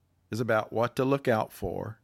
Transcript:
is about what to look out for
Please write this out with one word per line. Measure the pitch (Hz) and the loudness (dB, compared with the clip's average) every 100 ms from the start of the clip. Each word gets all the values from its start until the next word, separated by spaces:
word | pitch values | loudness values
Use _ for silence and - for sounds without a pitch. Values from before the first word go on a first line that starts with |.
| _ _ _ | _ _ _
is | 110 | -4
about | 117 110 - | 0 0 0
what | 110 117 - | -2 0 0
to | |
look | 131 135 131 | 2 2 2
out | 110 - | 2 0
for | - 95 95 107 - | -6 -8 -6 -8 -12